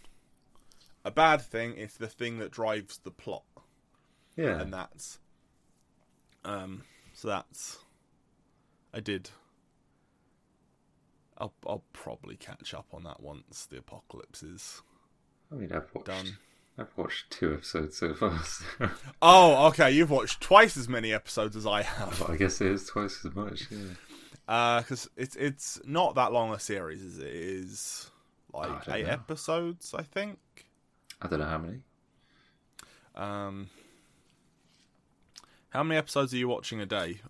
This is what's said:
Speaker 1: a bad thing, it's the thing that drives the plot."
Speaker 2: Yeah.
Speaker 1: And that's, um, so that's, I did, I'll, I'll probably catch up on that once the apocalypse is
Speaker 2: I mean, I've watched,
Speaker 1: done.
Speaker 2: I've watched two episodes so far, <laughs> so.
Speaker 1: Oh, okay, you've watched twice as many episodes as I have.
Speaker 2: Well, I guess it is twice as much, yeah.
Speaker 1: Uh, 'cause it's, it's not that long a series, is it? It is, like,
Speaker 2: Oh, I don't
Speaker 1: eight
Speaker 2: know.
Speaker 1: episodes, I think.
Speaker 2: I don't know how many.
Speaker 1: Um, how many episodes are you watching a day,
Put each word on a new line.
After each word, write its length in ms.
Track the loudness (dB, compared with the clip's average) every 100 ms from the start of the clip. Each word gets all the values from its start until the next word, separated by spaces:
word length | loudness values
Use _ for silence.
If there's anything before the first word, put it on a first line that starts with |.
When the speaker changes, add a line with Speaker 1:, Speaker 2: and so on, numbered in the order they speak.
| -20 -20 _ _ _ -20 -20 -20 -20 -12
Speaker 1:
a 80 | -4
bad 300 | 4 6 6
thing, 340 | 0 -6 -6 -8
it's 220 | -14 -12
the 100 | -14
thing 300 | -8 -8 -6
that 140 | -10
drives 480 | -4 -2 -2 -6 -16
the 120 | -16
plot." 320 | -14 -10 -10 -12 -20 _ _ _ _ _ _ _ -4
Speaker 2:
Yeah. 240 | -2 -2
Speaker 1:
And 100 | -6
that's, 460 | -8 -12 -14 -18 -18 _ _ _ _ _ _ _ _ _ _ _ _ -10
um, 380 | -8 -10 -14 -18 -20 -20
so 140 | -10 -4
that's, 520 | -4 -6 -14 -14 -14 -20 _ _ _ _ _ _ _ _ _ _
I 60 | -10
did, 300 | -6 -6 -8 -20 _ _ _ _ _ _ _ _ _ _ _ _ _ _ _ _ _ _ _ -12
I'll, 160 | -12 -10 -10
I'll 180 | -10 -12
probably 420 | -16 -14 -14 -16 -18
catch 360 | -18 -16 -14
up 140 | -14 -16
on 100 | -16
that 180 | -16 -16
once 440 | -16 -18 -18 -18 -16
the 120 | -18
apocalypse 680 | -18 -20 -20 -20 -18 -18
is 380 | -16 -16 -16 -18 -20 _ _ _ _ _ _
Speaker 2:
I 40 | -12
mean, 160 | -8
I've 220 | -8 -8
watched, 140 | -10 -8
Speaker 1:
done. 300 | -8 -8 -14 -20 _ _ -16
Speaker 2:
I've 200 | -12 -8
watched 340 | -6 -8 -12
two 220 | -2 -2
episodes 440 | -2 -4 -4 -4 -4
so 160 | -4
far, 300 | 0 0 0
<laughs> 0 |
so. 460 | -6 -8 -10 -4 -4 -4 -14 6
Speaker 1:
Oh, 460 | 12 12 12 10 8
okay, 240 | 8 6
you've 180 | 8 6
watched 320 | 4 2 -4
twice 340 | 10 10 10 4
as 120 | -4
many 240 | -2 0
episodes 420 | -2 -2 -4 -2 -2
as 100 | 0
I 180 | 0
have. 360 | 0 -4 -6 -4
Speaker 2:
Well, 120 | -2
I 40 | 2
guess 240 | 0 2
it 80 | 0
is 140 | 0 -2
twice 380 | -6 -6 -8 -10
as 80 |
much, 340 | -8 -8 -10 -12
yeah. 60 | -12 -12 -14 -18 -20 -20 -18 -2
Speaker 1:
Uh, 360 | 2 4 2
'cause 280 | 0 -8 -10 -10
it's, 200 | -10 -4
it's 440 | -4 -4 -10 -12 -4
not 300 | 0 2 2
that 160 | 2
long 200 | 2 0
a 60 | -4
series, 420 | -6 -6 -6 -10
is 160 | -14 -12
it? 100 | -10
It 60 | -8
is, 760 | -8 -8 -10 -10 -10 -12 -14 _ _ _ -16
like, 160 | -10 -8
Speaker 2:
Oh, 60 | -8
I 100 | -6
don't 100 | -4
Speaker 1:
eight 100 | -4
Speaker 2:
know. 60 |
Speaker 1:
episodes, 800 | -4 -6 -10 -4 -4 -4 -8 -10
I 100 | -10
think. 360 | -8 -8 -8 -12 _ -20 -20 _ _ _ -20 -14
Speaker 2:
I 60 | -4
don't 120 | -4
know 60 | -2
how 120 | -6
many. 220 | -8 -12 -18 _ _ _ _ _ _ _ _ -20 -20 -20 _ -10
Speaker 1:
Um, 540 | -8 -6 -8 -10 -14 -18 -20 _ _ _ _ _ _ _ _ _ _ _ _ _ _ -20 -20 _ _
how 140 | -2
many 140 | 2 0
episodes 360 | 2 0 0
are 40 | 0
you 100 | 0
watching 320 | -2 -4 -8
a 40 | -4
day, 360 | -2 -2 -6